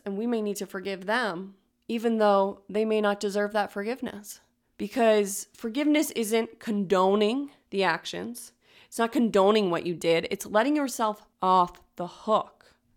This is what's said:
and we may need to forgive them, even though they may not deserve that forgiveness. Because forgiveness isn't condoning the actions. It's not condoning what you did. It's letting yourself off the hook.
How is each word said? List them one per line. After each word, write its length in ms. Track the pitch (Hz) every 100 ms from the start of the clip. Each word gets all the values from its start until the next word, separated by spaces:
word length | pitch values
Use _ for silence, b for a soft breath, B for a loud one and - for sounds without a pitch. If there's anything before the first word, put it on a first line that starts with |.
| 202
and 120 | 196
we 100 | 233
may 140 | 233
need 160 | 208 196
to 80 | 185
forgive 400 | 190 190 185 190
them, 500 | 240 214 170 196 - _ _ -
even 300 | 226 233 220
though 460 | 208 196 196 196 -
they 160 | 208
may 160 | 220 214
not 220 | 208 202
deserve 320 | 208 202 208
that 180 | 214 196
forgiveness. 720 | 202 208 269 240 202 208 - _ _ _ -
Because 680 | 208 262 226 214 196 196 -
forgiveness 560 | - 226 262 302 302 302
isn't 480 | 226 208 226 226 -
condoning 920 | 233 208 180 190 190 202 208 262 285 - _
the 140 | 196
actions. 680 | 180 165 - 175 220 240 - _ b b b
It's 100 | -
not 140 | 226
condoning 580 | - 226 190 196 220 190
what 160 | 170 175
you 80 |
did. 340 | 160 165 165 -
It's 160 | 196 208
letting 280 | 208 269 302
yourself 520 | 269 - 214 208 _ -
off 340 | 185 185 175 - _ -
the 100 | 175
hook. 640 | - 220 214 - _ _ _ _